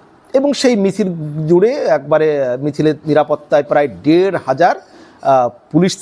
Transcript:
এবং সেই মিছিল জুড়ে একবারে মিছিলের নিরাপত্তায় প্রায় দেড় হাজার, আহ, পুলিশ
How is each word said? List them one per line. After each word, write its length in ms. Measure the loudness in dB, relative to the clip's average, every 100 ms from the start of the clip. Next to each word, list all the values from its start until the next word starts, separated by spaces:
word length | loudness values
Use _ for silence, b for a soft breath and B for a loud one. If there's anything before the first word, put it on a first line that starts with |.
| _ _ _ -2
এবং 120 | 0
সেই 220 | 0 0 0
মিছিল 320 | 0 -2 -4 -6 -8 -6 0
জুড়ে 240 | 2 2 0 -2 -2
একবারে 320 | 0 0 0 0 -2 -4
মিছিলের 320 | -6 -2 0 -2 0
নিরাপত্তায় 580 | 0 0 -2 -2 -2 0
প্রায় 180 | 0 -2 -2 0
দেড় 300 | 2 2 -2 -4
হাজার, 280 | 0 0 0
আহ, 680 | -8 -20 -20 _ 0 2 0 -6 _
পুলিশ 200 | 0 0 0